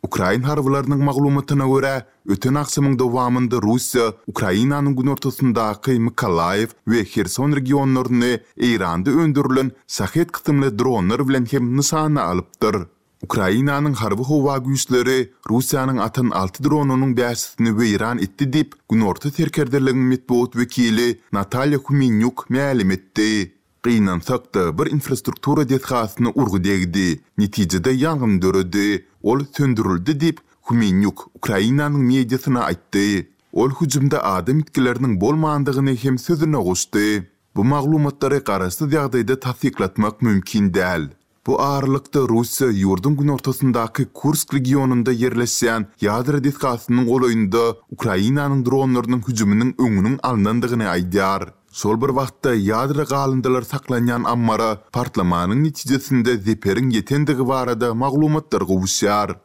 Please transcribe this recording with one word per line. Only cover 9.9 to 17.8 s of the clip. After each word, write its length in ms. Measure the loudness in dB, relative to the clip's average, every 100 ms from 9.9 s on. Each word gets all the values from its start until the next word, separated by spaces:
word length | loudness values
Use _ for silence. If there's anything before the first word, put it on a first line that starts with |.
| -6 -4 -2 -2
kysymly 460 | -4 0 2 2 0
dronlar 500 | 0 2 0 0 0
bilen 180 | 0 0
hem 260 | 0 0 0
nysana 460 | 0 0 0 0
alypdyr. 540 | 0 -2 -6 -2 0 0 -6 _ _ _
Ukrainanyň 720 | -8 -2 0 2 0 0 -2
harby 280 | -2 -4 -4
howa 340 | 0 0 0 -2
güýçleri 680 | -2 -4 0 0 2 0 -2 _ -2
Russiýanyň 480 | -2 0 -2 0 -2 -2
atan 240 | -2 -2
alty 340 | 0 -4 -4
dronunyň 520 | -2 0 2 0 0 0
bäşisini 540 | 0 -2 -8 -2 0 2